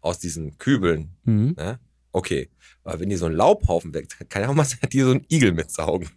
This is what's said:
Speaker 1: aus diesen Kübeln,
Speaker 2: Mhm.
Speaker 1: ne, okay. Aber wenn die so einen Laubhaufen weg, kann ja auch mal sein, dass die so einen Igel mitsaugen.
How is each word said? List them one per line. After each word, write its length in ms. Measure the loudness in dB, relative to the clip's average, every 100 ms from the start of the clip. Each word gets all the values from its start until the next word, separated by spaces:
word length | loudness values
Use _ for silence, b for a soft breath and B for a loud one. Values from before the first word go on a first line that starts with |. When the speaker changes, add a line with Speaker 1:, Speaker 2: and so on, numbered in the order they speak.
Speaker 1:
aus 180 | -4 -4
diesen 400 | -6 -8 -10 -6
Kübeln, 520 | 0 2 4 0 -4 -6
Speaker 2:
Mhm. 300 | 0 2 2 -2
Speaker 1:
ne, 220 | -6 -8 _ _ _
okay. 380 | -6 -2 -4 -4 _ b b
Aber 160 | -10 -6
wenn 100 | -4
die 60 | -2
so 100 | -2
einen 100 | 2
Laubhaufen 580 | 4 4 2 0 -2
weg, 140 | -10 -10 -16 -10
kann 140 | -4
ja 60 | 0
auch 60 |
mal 100 | 2
sein, 140 | 0 0
dass 80 | -2
die 100 | 2
so 80 | 4
einen 120 | 2 2
Igel 220 | 4 4
mitsaugen. 560 | 2 -4 -4 -2 -2 -4